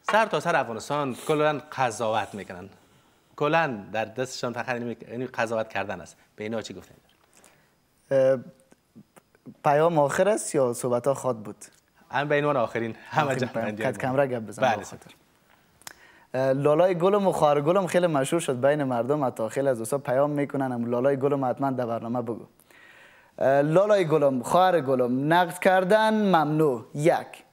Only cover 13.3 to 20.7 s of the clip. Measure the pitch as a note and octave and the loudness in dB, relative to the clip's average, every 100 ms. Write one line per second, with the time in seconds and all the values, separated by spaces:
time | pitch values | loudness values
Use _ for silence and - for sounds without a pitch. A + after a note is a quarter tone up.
13.3 | B2+ A#2+ A2+ A2 G#2 C3 G#2 C3 C3 C#3 | -2 -2 -4 -6 -4 -4 -2 -2 0 0
14.3 | A#2+ G#2 G2+ B2+ G#2 F#2 G2+ - - _ | -2 -8 -2 0 0 -6 -16 -20 -20 _
15.3 | _ _ _ _ _ - - - _ _ | _ _ _ _ _ -20 -20 -20 _ _
16.3 | B2+ C3+ C3+ C#3+ D3+ F#3 F3 F#3 G#3 F#3+ | -2 0 2 2 4 4 4 2 2 2
17.3 | - D3+ D3 D3 F#3+ F3 F3 F3 D3 C3 | 2 2 4 2 2 2 2 2 0 0
18.3 | E3+ D#3+ B2 C3+ D3+ C3+ A#2+ A#2+ D3+ C3 | -2 -2 0 2 2 0 -2 0 0 -2
19.3 | - A2 C#3 C#3 A#2 A2+ C#3+ C3 B2+ D3 | -4 -6 -2 -2 -2 -4 -6 -2 0 0
20.3 | D3 C#3 C#3 C3 | 0 -4 -4 -4